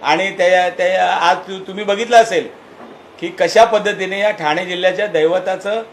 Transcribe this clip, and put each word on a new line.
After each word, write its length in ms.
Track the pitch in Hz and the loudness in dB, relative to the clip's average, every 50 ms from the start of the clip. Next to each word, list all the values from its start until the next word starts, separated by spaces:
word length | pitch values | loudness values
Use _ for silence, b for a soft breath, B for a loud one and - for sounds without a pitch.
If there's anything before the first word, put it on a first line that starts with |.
| - | 0
आणि 340 | 131 151 170 190 196 196 | 0 0 0 0 -4 -2
त्या, 340 | 196 180 175 185 180 180 180 | 0 2 2 4 4 2 0
त्या, 460 | 175 - 185 180 185 185 180 180 175 | -2 -2 -2 0 2 2 2 0 0
आज 200 | 170 175 170 190 | 2 2 2 2
तु-, 300 | 185 - - 190 190 190 | 2 -2 -10 -12 -12 -12
तुम्ही 180 | - 190 196 208 | -12 -10 -8 -2
बघितलं 320 | 196 202 202 233 220 240 | -2 -2 -2 0 4 4
असेल 320 | 233 226 226 190 165 135 101 - - - - - - - - - - - - - - | 4 4 6 2 -2 -4 -4 -12 -18 -20 -20 -20 -20 -20 -20 -20 -20 -20 -20 -18 -10
की 80 | - 180 | -10 -10
कशा 360 | 175 - 185 170 - 220 233 | -4 -2 -2 2 6 4 4
पद्धतीने 560 | 233 226 208 185 202 202 180 190 185 190 196 | 6 4 0 0 0 -4 -4 -6 -6 -4 -2
या 100 | 202 208 | -2 -2
ठाणे 340 | 208 208 165 151 151 170 185 | -2 -2 -2 -2 -2 -2 -2
जिल्ह्याच्या 420 | 180 180 175 180 185 180 185 208 | -6 -6 0 0 0 0 0 -4
दैवताचं 760 | 208 170 165 151 165 175 185 180 190 185 185 185 196 208 220 226 226 | -2 0 2 2 2 2 0 -2 -2 -6 -4 -4 -6 -6 -6 -6 -10